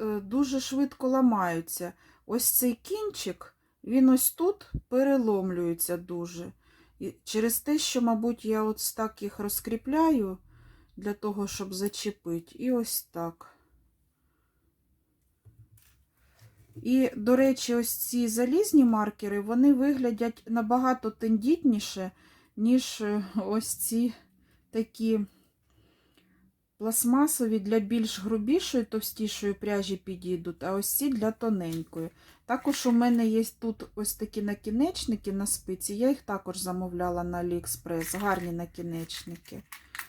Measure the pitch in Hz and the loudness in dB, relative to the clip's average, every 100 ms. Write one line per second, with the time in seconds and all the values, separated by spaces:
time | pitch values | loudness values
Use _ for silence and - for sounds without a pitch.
0 | 214 208 196 254 269 269 - 269 269 - | -4 -4 -2 0 0 0 -2 -2 -2 0
1 | 262 262 254 208 180 165 165 - 175 - | 0 4 4 4 0 -2 -4 -8 -8 -10
2 | _ _ - 233 - - 247 226 - 415 | _ _ -6 0 2 2 2 0 -4 -4
3 | 415 - 196 - - _ _ _ - 254 | -4 -6 -8 -8 -14 _ _ _ 0 6
4 | 262 254 - - 349 403 - - - 254 | 6 6 4 0 0 0 -6 -10 -2 2
5 | 269 269 220 196 185 175 170 170 - 175 | 4 4 4 2 0 -2 -2 -2 -4 -4
6 | 180 175 170 170 185 - _ _ _ - | -6 -8 -8 -10 -14 -16 _ _ _ -10
7 | 202 - - 220 226 - - 302 - 254 | -10 -10 -6 0 0 0 0 0 0 0
8 | 233 220 233 233 214 214 214 214 - - | 2 2 0 -2 -2 0 0 -2 -6 -4
9 | 220 - 202 - 202 - - 226 262 302 | -6 -6 -10 -6 -6 -4 -4 -6 -2 2
10 | 330 269 190 185 _ - - - _ - | 4 4 0 -6 _ -20 -20 -20 _ -10
11 | 202 202 214 202 196 - 190 190 202 - | -8 -4 -4 -4 -4 -6 -8 -6 -6 -4
12 | 208 - 170 170 170 - 247 247 233 - | -8 -8 -8 -8 -8 -6 -2 -2 -2 -6
13 | - 170 170 - - _ _ _ _ _ | -8 -8 -8 -8 -20 _ _ _ _ _
14 | _ _ _ _ _ _ _ _ _ _ | _ _ _ _ _ _ _ _ _ _
15 | _ _ _ _ - _ - - _ _ | _ _ _ _ -20 _ -20 -20 _ _
16 | _ _ _ _ - _ - - 233 262 | _ _ _ _ -20 _ -20 -8 2 4
17 | 254 233 214 254 269 262 - 240 233 - | 4 0 2 6 6 2 0 0 0 -4
18 | - 240 233 220 254 330 415 302 247 220 | -4 0 0 0 2 2 6 6 6 4
19 | 208 - 202 202 202 240 285 254 277 262 | 0 -4 -6 -4 0 6 6 6 4 2
20 | 247 214 233 - - 233 214 247 254 254 | 0 0 -4 -4 -4 -2 2 2 2 0
21 | 220 - 226 220 240 339 294 208 - 196 | -2 -4 0 2 4 4 4 2 -2 -8
22 | 185 - _ _ _ - 220 254 - - | -8 -10 _ _ _ -2 4 4 2 -4
23 | 214 208 190 202 190 220 220 - - 226 | -2 -2 -2 -4 0 -2 -2 -6 -2 0
24 | 240 - _ _ _ _ _ 220 220 - | 0 -2 _ _ _ _ _ -6 -6 -2
25 | 220 220 196 _ _ _ _ _ _ _ | 0 0 -2 _ _ _ _ _ _ _
26 | _ _ _ _ _ _ _ - 214 226 | _ _ _ _ _ _ _ -6 -2 0
27 | 240 262 302 - 233 220 196 220 202 233 | 4 4 4 2 0 0 2 0 2 0
28 | 220 - 202 226 214 349 - 262 214 220 | 0 -4 -2 -2 2 2 2 -2 0 -4
29 | - - 208 - 202 196 208 202 190 185 | -6 -4 -6 -2 -4 -2 -2 -2 -2 -6
30 | - 180 180 180 175 170 180 196 202 - | -6 -8 -4 -4 -4 -6 -4 -2 -2 0
31 | 285 233 214 220 226 202 170 165 160 165 | 0 0 -2 -2 -2 0 -2 -6 -8 -8
32 | 160 _ - - - 262 285 277 254 233 | -10 _ -20 -20 -6 -2 0 0 2 4
33 | 240 233 226 220 226 - 233 214 - - | 4 4 4 2 0 -4 -6 -6 -12 -8
34 | 208 - 214 214 202 202 - 226 320 359 | -6 -6 -6 -4 -4 -4 -4 0 0 0
35 | - 214 202 196 202 - - 185 - 208 | -4 -4 -2 -4 -2 -4 -6 -8 -6 0
36 | 254 285 - 196 - 180 180 185 180 175 | 2 0 -2 -6 -6 -8 -6 -4 -4 -2
37 | 180 175 175 175 175 175 - - - 165 | -2 -2 -4 -4 -2 -4 -4 -10 -6 -4
38 | 165 185 202 185 175 170 170 - 170 165 | -4 -2 0 0 -2 -6 -8 -8 -8 -8
39 | 165 - - 170 - 190 - - - - | -8 -10 -12 -16 -14 -16 -16 -20 -16 -14